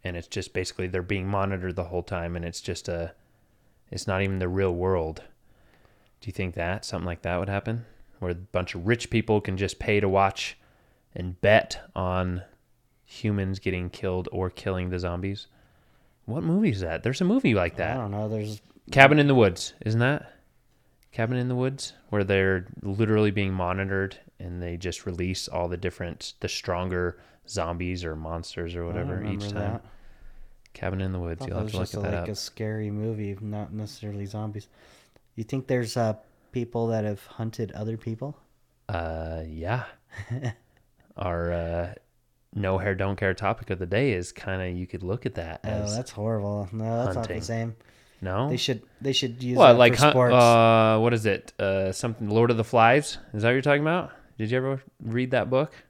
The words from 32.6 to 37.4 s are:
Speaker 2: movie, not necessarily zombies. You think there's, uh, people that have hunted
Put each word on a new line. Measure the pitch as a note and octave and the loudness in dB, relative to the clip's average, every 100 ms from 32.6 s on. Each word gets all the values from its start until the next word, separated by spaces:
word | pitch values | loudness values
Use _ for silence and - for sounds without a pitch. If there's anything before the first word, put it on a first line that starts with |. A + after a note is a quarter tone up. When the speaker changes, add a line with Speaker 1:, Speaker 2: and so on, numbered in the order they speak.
| A2 A2 G#2+ | -6 -4 -4
Speaker 2:
movie, | G#2 G#2+ G#2+ G#2 G2 | -4 -4 -4 -6 -8
not | G#2 G#2 G#2 | -8 -8 -8
necessarily | G#2+ G#2+ - G#2+ G2+ G2+ | -8 -10 -10 -10 -8 -8
zombies. | G#2+ G#2+ G#2 - _ - - _ _ _ | -6 -8 -8 -14 _ -20 -20 _ _ _
You | - | -12
think | A2 C3+ C3 | -6 -6 0
there's, | B2+ A#2 B2 | -2 0 0
uh, | A2+ G#2+ - _ _ | 0 -2 -8 _ _
people | C3 A#2 A#2+ A#2 | -8 -4 -2 0
that | A2+ | 0
have | G#2+ G2+ - | -2 -4 -10
hunted | - | -8